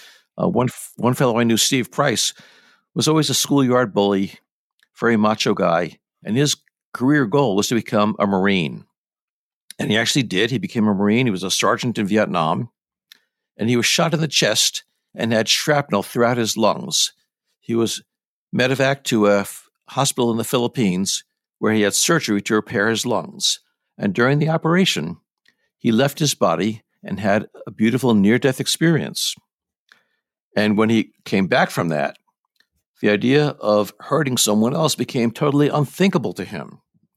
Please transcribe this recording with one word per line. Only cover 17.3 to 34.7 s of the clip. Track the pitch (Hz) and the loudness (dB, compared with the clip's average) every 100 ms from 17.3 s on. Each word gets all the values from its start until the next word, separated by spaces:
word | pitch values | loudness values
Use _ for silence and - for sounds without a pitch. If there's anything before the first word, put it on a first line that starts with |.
| _ _ _ | _ _ _
He | - 117 | -4 -2
was | 110 - _ _ _ _ - | -2 -4 _ _ _ _ -6
medevaced | - 127 135 135 139 | 0 0 2 0 -2
to | - 113 104 | -2 2 4
a | 101 | 4
f-, | 98 - _ _ - | 0 -10 _ _ -8
hospital | 131 139 - 120 | -2 -2 0 -2
in | 113 | -2
the | |
Philippines | 110 127 120 - 101 90 98 - - _ _ - | -2 -2 -2 0 0 0 -2 -6 -10 _ _ -6
where | 110 | -2
he | 110 | 0
had | 101 | 0
surgery | - - 165 - 101 | 0 0 0 0 -2
to | - 107 | 0 -2
repair | - 98 107 | -2 -2 0
his | 113 123 | -2 -2
lungs. | 101 - - - - _ _ _ - | -4 -4 -6 -4 -4 _ _ _ -6
And | 101 | -4
during | 120 123 147 | 0 2 2
the | 160 | 0
operation, | 160 160 175 185 - 80 85 _ _ _ _ _ _ | 0 0 2 2 -2 -6 -10 _ _ _ _ _ _
he | 120 | 0
left | 110 143 - | 2 2 0
his | 143 | -2
body | - 92 82 107 113 _ _ | 0 0 0 -2 -4 _ _
and | - 95 | -12 -4
had | 104 104 - - - | 0 0 -2 -14 -12
a | |
beautiful | 101 113 120 127 | 0 0 2 2
near-death | 107 98 120 139 - | 4 4 4 2 -2
experience. | - - 165 147 76 - - - _ _ _ _ _ _ _ _ _ _ _ 98 | -4 0 2 2 -2 -6 -6 -8 _ _ _ _ _ _ _ _ _ _ _ -2
And | 107 104 | 0 2
when | 110 | 2
he | 113 - _ | 2 0 _
came | - 101 90 | -4 -2 2
back | 127 185 | 2 0
from | - 85 | -2 -2
that, | 76 - - _ _ _ _ _ _ _ - | -2 -4 -8 _ _ _ _ _ _ _ -2
the | 107 | 0
idea | 104 117 143 147 - | 2 2 2 2 -2
of | 107 104 98 - | 0 2 0 -6
hurting | - 143 135 123 | -4 -2 0 0
someone | 110 107 117 | 2 2 2